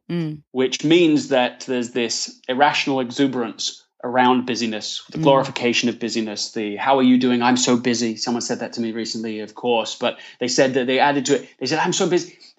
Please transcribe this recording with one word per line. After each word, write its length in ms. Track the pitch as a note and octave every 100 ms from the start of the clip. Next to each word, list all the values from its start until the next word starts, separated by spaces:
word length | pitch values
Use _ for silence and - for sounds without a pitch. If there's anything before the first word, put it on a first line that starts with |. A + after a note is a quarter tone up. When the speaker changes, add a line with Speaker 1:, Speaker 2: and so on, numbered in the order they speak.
| -
Speaker 1:
Mm. 300 | E3+ D#3 D3+ _
Speaker 2:
which 320 | B2+ C3 -
means 460 | D3 E3+ E3 D3 B2
that 320 | C3 B2 -
there's 300 | - B2+ A#2+
this 480 | C3 A#2 - - - -
irrational 520 | B2+ D3 D3 - C3+
exuberance 840 | A#2+ A#2+ C#3 B2 A2+ - - - _ _
around 420 | B2 B2 B2+ B2+ B2
busyness, 560 | A2 A#2 G#2+ - - -
the 60 | -
Speaker 1:
Mm. 60 |
Speaker 2:
glorification 680 | D3+ C3+ C3 - A#2+ A2+ A#2+
of 80 | G#2
busyness, 540 | A2+ A2+ A2 G#2 -
the, 240 | A#2 G#2 G2+
"How 220 | C3+ C3+
are 40 |
you 140 | B2+ B2+
doing? 240 | B2+ B2
I'm 160 | A#2+ B2
so 180 | - B2
busy." 400 | B2+ A2+ A#2 A2
Someone 240 | - A#2+
said 180 | A#2 A#2
that 140 | A#2
to 80 | -
me 100 | A2+
recently, 480 | A2+ A2 A2+ A2+ G#2+
of 160 | G#2 -
course, 400 | B2 A2+ G#2+ -
but 240 | A#2+ - - -
they 80 | B2
said 280 | C3+ C3+ C3
that 100 | B2
they 140 | C3
added 260 | C#3+ C#3+ B2+
to 100 | C#3
it, 80 | - -
they 60 | C3
said, 140 | D#3
"I'm 140 | F3+
so 140 | - F#3
busy." 300 | F3 - - -